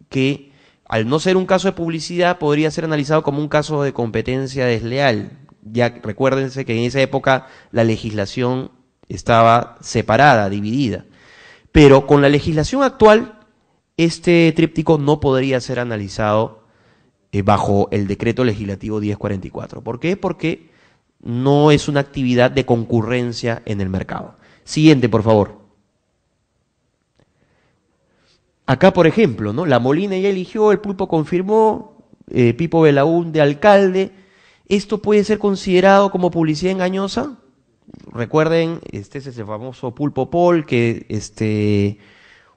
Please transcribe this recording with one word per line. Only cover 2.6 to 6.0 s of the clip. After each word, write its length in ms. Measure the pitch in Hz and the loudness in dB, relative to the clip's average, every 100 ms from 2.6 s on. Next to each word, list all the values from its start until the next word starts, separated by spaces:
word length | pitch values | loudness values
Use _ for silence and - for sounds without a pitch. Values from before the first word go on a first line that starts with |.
| 156 | -2
ser 140 | 151 160 | -4 -4
analizado 360 | 151 139 156 | -4 0 -2
como 180 | 156 143 | -2 -6
un 100 | 147 | -2
caso 340 | 147 147 147 | -2 -2 -4
de 100 | 139 | -4
competencia 720 | 131 120 110 117 131 135 135 123 | -4 -4 -4 -4 -6 -6 -4 -2
desleal. 720 | 113 117 131 139 107 98 - _ _ | -2 -4 -2 0 0 -6 -16 _ _
Ya 280 | 107 117 120 | -8 -2 -2
recuérdense 760 | 120 | -2